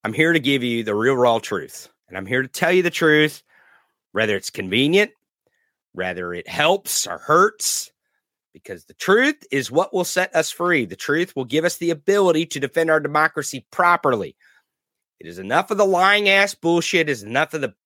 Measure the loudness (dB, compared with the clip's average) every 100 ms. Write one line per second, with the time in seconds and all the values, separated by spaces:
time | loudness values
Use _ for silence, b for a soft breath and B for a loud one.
0 | -6 -2 0 0 0 -2 -2 -4 -2 0
1 | 0 2 2 2 -2 -8 -8 -16 -20 _
2 | _ -14 -6 -4 -4 -4 0 2 0 0
3 | 2 4 2 -2 _ b b b b b
4 | _ -4 -2 -2 -6 -10 -4 0 2 2
5 | 0 _ _ _ _ _ _ _ _ -10
6 | -8 -6 -8 -10 -10 0 2 2 -2 -6
7 | -6 -10 2 4 4 0 -6 -6 -8 _
8 | _ _ _ _ _ -20 -16 -16 _ -10
9 | 0 2 2 -2 -6 -6 -2 -2 0 -2
10 | -2 -2 0 0 -2 -2 0 0 -2 -8
11 | -4 -2 -2 -6 -2 0 0 -2 -4 -2
12 | 0 2 4 2 -2 -4 -4 -2 2 2
13 | 2 0 0 0 -8 -10 _ 0 2 4
14 | 2 0 -4 -12 b b b _ _ _
15 | _ _ -18 -14 -2 0 0 0 2 4
16 | 4 4 4 4 2 0 0 0 2 0
17 | 0 -2 -4 -2 -2 -4 -6 _